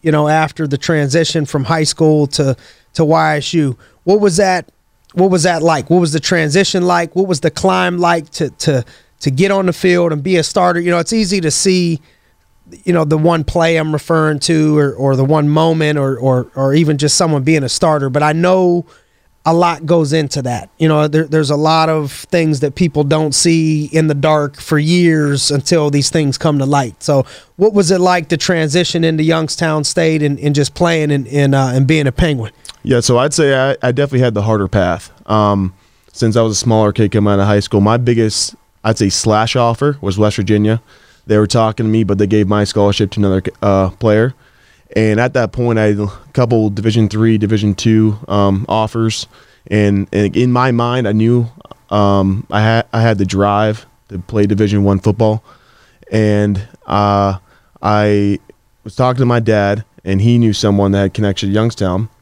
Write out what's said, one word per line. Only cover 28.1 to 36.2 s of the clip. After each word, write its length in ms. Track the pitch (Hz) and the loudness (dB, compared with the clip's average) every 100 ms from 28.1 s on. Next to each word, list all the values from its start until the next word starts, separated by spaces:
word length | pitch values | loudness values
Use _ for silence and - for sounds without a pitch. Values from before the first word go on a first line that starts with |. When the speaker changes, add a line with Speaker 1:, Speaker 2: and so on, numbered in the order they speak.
| 180 151 | 0 -2
Speaker 1:
to 80 | 165 | -4
transition 680 | - 170 156 165 175 170 | 0 0 0 0 0 0
into 180 | 160 160 | 0 0
Youngstown 600 | 156 165 156 - 165 156 | 0 0 -2 -4 -2 -2
State 400 | 143 - 160 156 | -2 0 0 0
and, 160 | 147 143 | -2 -2
and 160 | 147 | -2
just 180 | 147 135 | 0 -2
playing 380 | - 175 165 151 | -2 0 0 0
and, 160 | 143 127 | -2 -2
and, 260 | 143 139 | 0 2
uh, 180 | 135 131 | 2 0
and 120 | 131 | 0
being 220 | 131 160 139 | 2 2 0
a 40 | |
Penguin? 420 | - 170 135 107 _ - - | 0 -2 -2 -8 _ -20 -12
Speaker 2:
Yeah, 180 | - 123 | -2 0
so 160 | 120 120 | 2 2
I'd 160 | 143 | 0
say 200 | 156 143 | 0 2
I, 180 | 135 135 131 | 2 0 0
I 100 | 123 | -2
definitely 260 | 127 143 131 | 0 0 0
had 140 | 127 | 0
the 80 | 104 | 0
harder 260 | 107 107 95 | 0 0 0
path. 440 | 104 90 85 - - - | 0 0 -2 -8 -20 -2
Um, 440 | 107 104 101 95 - _ _ _ | 0 2 0 -2 -8 _ _ _
since 220 | - | -4